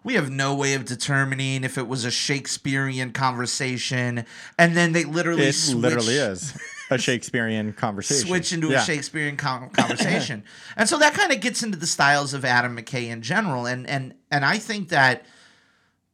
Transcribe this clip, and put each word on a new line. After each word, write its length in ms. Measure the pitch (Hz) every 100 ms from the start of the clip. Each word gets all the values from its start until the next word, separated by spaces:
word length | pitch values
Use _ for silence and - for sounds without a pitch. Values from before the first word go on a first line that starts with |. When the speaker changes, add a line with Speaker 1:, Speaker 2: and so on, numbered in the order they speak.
Speaker 1:
we 120 | -
have 140 | 254 139
no 240 | 135 139 139
way 180 | 139
of 100 | 135
determining 800 | 117 120 - 139 135 135 135 131
if 160 | 131 135
it 80 | 120
was 180 | 127
a 60 | 120
Shakespearean 1000 | - - 139 143 - 139 135 135 131 127
conversation." 1120 | 113 131 120 120 - 131 127 - 127 123 120 117 - - -
And 180 | 170 170
then 140 | 170
they 120 | 165
literally 400 | 147 160 170 170
Speaker 2:
It 80 | 135
Speaker 1:
switch 220 | 143 160 120
Speaker 2:
literally 400 | 120 120 110 135
is 360 | 120 92 143 - -
Speaker 1:
<laughs> 160 | - -
Speaker 2:
a 80 | 127
Shakespearean 720 | 123 120 - 127 113 110 107
conversation. 520 | 104 117 101 - 143 175
Speaker 1:
switch 260 | 180 170
into 180 | 170 160
Speaker 2:
Yeah. 120 | 135
Speaker 1:
a 20 |
Shakespearean 520 | 120 151 135 156 147 143
con-, 340 | 147 127 127
Speaker 2:
<laughs> 60 | -
Speaker 1:
conversation. 640 | - - - - 131 110 - - - -
And 120 | 214
so 100 | 311
that 160 | 302
kinda 220 | 294 392 262
gets 260 | 233 -
into 160 | 226 180
the 80 | 156
styles 480 | - 139 143 143
of 100 | 139
Adam 320 | 127 123 123 117
McKay 300 | 113 127 117
in 160 | 117
general. 440 | 113 185 208 127 120
And, 200 | 123 -
and, 260 | 139 131 - _
and 120 | 143
I 140 | 139 208
think 300 | 220 208 180
that 360 | 156 131 123 - - - _ _ _ _ _ _